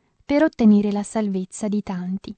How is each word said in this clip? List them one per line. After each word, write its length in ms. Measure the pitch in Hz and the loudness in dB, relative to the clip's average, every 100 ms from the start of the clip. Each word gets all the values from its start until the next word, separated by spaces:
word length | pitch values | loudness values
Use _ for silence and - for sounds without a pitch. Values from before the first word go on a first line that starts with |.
| _ _ | _ _
per 200 | - 285 | -2 0
ottenere 460 | 311 - 214 208 208 | 2 4 4 6 4
la 120 | 202 | -2
salvezza 680 | 202 226 208 190 185 - 214 | -4 -4 -4 -4 -8 -8 -6
di 140 | 208 | -4
tanti. 520 | - 180 180 190 - | -4 -8 -6 -8 -10